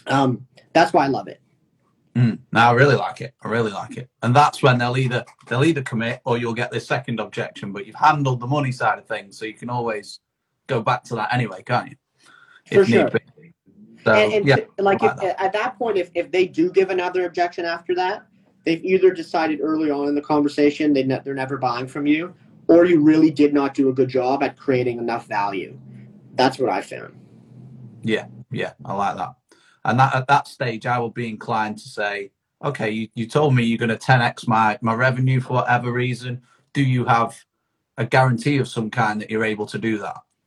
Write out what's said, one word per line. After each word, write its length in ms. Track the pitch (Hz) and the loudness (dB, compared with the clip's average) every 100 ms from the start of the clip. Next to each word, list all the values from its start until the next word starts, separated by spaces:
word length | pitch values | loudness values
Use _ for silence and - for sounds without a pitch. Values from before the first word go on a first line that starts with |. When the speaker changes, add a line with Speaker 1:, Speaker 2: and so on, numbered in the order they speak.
| - | -2
Speaker 1:
Um, 400 | 135 135 117 - _ _ | 2 2 0 -8 _ _
that's 200 | 160 165 | 2 4
why 120 | 175 139 | 2 0
I 20 | |
love 200 | 117 92 | -2 -6
it. 140 | - _ _ _ _ _ _ _ 123 | -16 _ _ _ _ _ _ _ 0
Speaker 2:
Mm, 220 | 120 98 - | 0 0 -2
no, 80 | 113 | 2
I 140 | 117 | 4
really 220 | 120 143 110 | 6 4 4
like 260 | 92 - | -2 -10
it. 120 | - _ | -16 _
I 40 | 107 | -6
really 240 | 113 110 | -4 -4
like 260 | 95 - - | -6 -12 -14
it. 100 | 131 _ | -16 _
And 140 | 117 135 | 2 4
that's 260 | 147 - | 4 4
when 160 | 139 120 | 2 4
they'll 200 | 120 127 | 0 -2
either, 280 | 131 120 - _ - | -2 -4 -6 _ -6
they'll 180 | 120 156 | 0 0
either 160 | 156 | 0
commit 400 | 131 110 117 120 131 | -4 -6 -6 -6 -4
or 120 | 120 | -4
you'll 160 | 117 | -2
get 160 | 113 - | -4 -6
this 160 | 117 - | -6 -6
second 320 | 131 127 113 | -6 -4 -8
objection, 520 | 127 - 104 - 101 | -8 -8 -10 -10 -12
but 160 | 101 101 | -12 -14
you've 80 | - | 0
handled 440 | 147 151 135 123 | 2 2 0 -2
the 60 | 123 | -2
money 240 | 147 135 | -2 -2
side 280 | 127 117 101 | -2 -2 -2
of 80 | - | -6
things, 280 | 107 98 - | -10 -10 -12
so 100 | 110 | -12
you 100 | 110 | -12
can 160 | 117 | -8
always 480 | 123 117 104 101 - _ _ _ _ - | -6 -4 -6 -10 -20 _ _ _ _ -6
go 120 | 120 | -4
back 200 | 110 120 - | -2 -4 -4
to 100 | 113 | -6
that 180 | 107 | -4
anyway, 300 | 127 113 92 - | -2 -4 -8 -4
can't 240 | 120 92 | -4 -4
you? 60 | - _ _ _ _ _ _ - | -14 _ _ _ _ _ _ 0
Speaker 1:
For 100 | 202 | 4
Speaker 2:
If 40 | 196 | 6
need 60 | |
Speaker 1:
sure. 160 | 214 - | 4 4
Speaker 2:
be. 100 | 113 - _ - _ _ _ - - 113 | -2 -6 _ -20 _ _ _ -20 -4 2
So, 80 | |
Speaker 1:
And, 180 | 214 214 | 4 4
and 140 | 214 147 | 2 4
Speaker 2:
yeah, 100 | 208 | 2
Speaker 1:
to, 100 | - - | 0 -2
like, 240 | 196 196 | 0 2
Speaker 2:
I 60 | 220 | 2
like 80 | - | 0
Speaker 1:
if, 20 | |
Speaker 2:
that. 240 | 185 - | -4 -2
Speaker 1:
at 120 | 190 | -2
that 240 | 208 247 - | -2 -4 -4
point, 180 | 233 196 | -4 -2
if, 140 | 175 | -4
if 180 | 170 151 | -6 -2
they 140 | 180 180 | 0 0
do 260 | 143 180 | 0 0
give 200 | 185 190 | 2 0
another 340 | 185 180 185 175 | 0 -2 -2 -4
objection 400 | 175 175 180 170 | -2 -4 -4 -6
after 300 | 165 - 180 | -6 -4 -2
that, 320 | 185 208 - _ _ _ | -2 -4 -10 _ _ _
they've 200 | 156 165 185 | -4 -2 0
either 260 | 185 185 | 4 4
decided 480 | 170 156 175 160 151 | 2 -2 -2 -2 -2
early 280 | 156 156 156 | -2 -2 -2
on 180 | 143 143 | -2 -2
in 60 | |
the 80 | 147 | -2
conversation 720 | 147 151 147 151 147 143 151 | 0 0 0 2 2 2 2
they 100 | 135 | 2
ne-, 160 | 131 131 | 0 -2
they're 100 | 139 | -4
never 240 | 135 131 135 | -6 -6 -4
buying 300 | 127 120 127 | -4 -4 -6
from 180 | 151 143 | -4 0
you, 300 | 151 180 - _ _ - | 0 -2 -12 _ _ 4
or 180 | 165 180 | 6 8
you 160 | 165 | 6
really 300 | 151 156 151 | 6 6 4
did 220 | 139 147 147 | 4 2 4
not 180 | 139 | 0
do 160 | 139 135 | 0 2
a 40 | |
good 140 | 127 127 | 2 0
job 340 | 127 123 135 | 0 0 0
at 120 | 135 - | -2 -4
creating 440 | - 127 123 120 | -2 0 0 -4
enough 260 | 117 117 - | -4 -6 -6
value. 540 | 104 101 98 - - - - - - - - | -4 -4 -4 -8 -14 -20 -20 -20 -20 -8 0
That's 240 | 127 131 | 0 0
what 100 | 120 | -2
I 120 | 95 | -2
found. 340 | - - - - - - - - - - - - | -6 -12 -16 -20 -20 -20 -20 -20 -20 -20 -20 -10
Speaker 2:
Yeah, 240 | 110 107 - - - | -4 -4 -4 -16 -12
yeah, 220 | 113 92 - - | -8 -8 -10 -10
I 80 | |
like 240 | 98 98 92 | -4 -4 -4
that. 160 | 87 - _ _ _ _ | -8 -12 _ _ _ _
And 160 | - 120 | -2 2
that, 140 | 135 131 | 4 2
at 120 | 131 | 2
that 200 | 143 - | 2 0
stage, 380 | - 127 113 123 | -6 -6 -6 -4
I 140 | 120 | -4
will 100 | 117 | -4
be 180 | 120 117 | -6 -10
inclined 520 | 107 - 113 107 107 | -10 -6 -4 -4 -8
to 100 | - | -12
say, 420 | - 104 101 98 _ _ _ | -8 -6 -6 -10 _ _ _
"Okay, 280 | 147 135 110 | -8 -4 -4
you, 160 | 110 110 120 | -4 -6 -8
you 100 | 110 | -4
told 280 | 147 151 127 | 0 2 2
me 80 | |
you're 160 | 117 113 | 2 0
gonna 180 | 117 110 | -2 -2
ten 240 | - 127 | 2 2
X 260 | 120 - - | 2 -2 -2
my, 300 | 110 110 107 | 2 2 0
my 120 | 113 | -2
revenue 460 | 113 131 127 131 131 | 0 0 2 0 0
for 120 | 127 | 0
whatever 380 | 123 123 123 120 | -2 0 0 0
reason. 520 | 120 127 113 127 123 - _ _ | -4 -4 -6 -10 -12 -14 _ _
Do 100 | 143 | -2
you 200 | 135 127 117 | 0 2 2
have 300 | 117 113 - _ _ _ _ _ - | 2 2 -4 _ _ _ _ _ -8
a 80 | 110 | 0
guarantee 520 | 131 131 113 143 139 | 4 4 2 0 0
of 80 | 123 | -2
some 240 | 120 107 | -4 -4
kind 280 | 123 110 107 | -2 -2 -4
that 100 | 104 | -4
you're 120 | 110 110 | -4 -2
able 200 | 104 104 | -4 -6
to 140 | 104 | -6
do 180 | 113 107 | -4 -4
that?" 180 | 95 - - _ | -6 -14 -18 _